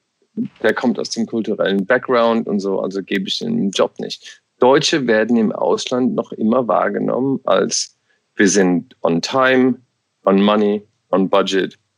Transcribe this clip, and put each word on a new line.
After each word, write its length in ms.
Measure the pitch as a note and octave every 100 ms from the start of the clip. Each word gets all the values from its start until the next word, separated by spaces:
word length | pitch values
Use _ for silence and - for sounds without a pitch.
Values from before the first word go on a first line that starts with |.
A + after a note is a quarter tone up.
| _ _ _ - - -
der 140 | A2
kommt 240 | G#2+ B2+ G#2+
aus 120 | -
dem 140 | -
kulturellen 600 | A2 A#2 G#2+ G#2 F2 G2 F#2
Background 640 | B2+ - A#2+ A#2 A2+ A2+
und 100 | G2+
so, 220 | G2 F#2+
also 200 | - F#2+
gebe 280 | F#2 G2+ F#2+
ich 100 | -
den 320 | F#2 F#2 F#2+
Job 260 | - - -
nicht. 420 | - - - - _ _
Deutsche 460 | B2+ C#3+ D#3 D#3+ A#2+
werden 300 | A2 A2 A#2+
im 160 | G#2+
Ausland 640 | - - G#2 - B2 B2+ -
noch 160 | A#2
immer 340 | - A2 B2 A#2
wahrgenommen 720 | F2+ F#2 G#2 G#2 A2 C3+ C3+
als, 520 | - F#2+ F#2+ - - _ _ _ _
wir 140 | - G2+
sind 480 | F2+ F#2 F2+ D#2+ _
on 200 | E2+ E2+
time, 540 | - C3+ B2+ C3 B2+ A#2+ _ _ _ _
on 180 | - C#3
money, 400 | G3+ G#2+ G#2 G#2 - _ _
on 160 | F#2 F#2+
budget, 500 | G2 G2 F#2+ F2+ - _